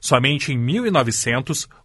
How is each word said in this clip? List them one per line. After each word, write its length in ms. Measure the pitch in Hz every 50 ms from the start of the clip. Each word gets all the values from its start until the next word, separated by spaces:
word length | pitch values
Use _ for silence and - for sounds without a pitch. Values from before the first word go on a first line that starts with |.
Somente 500 | - - 143 123 123 135 147 139 - -
em 60 | 139 123
mil 280 | 117 123 160 233 247
e 60 | 226
novecentos, 760 | 190 147 127 113 110 - - 123 117 123 131 - 156 - - - - _